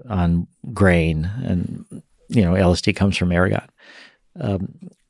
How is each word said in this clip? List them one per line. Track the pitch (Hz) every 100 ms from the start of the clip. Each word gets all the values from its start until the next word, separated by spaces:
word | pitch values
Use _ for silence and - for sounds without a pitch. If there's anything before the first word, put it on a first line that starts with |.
| -
on | 95 87 85 85 _ -
grain, | 113 98 85 80 78 85 113
and, | 85 90 90 - - - _ _ _
you | 117
know, | 87
L | 92 90
S | 87
D | -
comes | - 98 -
from | 87
ergot. | 87 92 101 - _ - - - _ _ 180
Um, | 127 98 92 - 180 _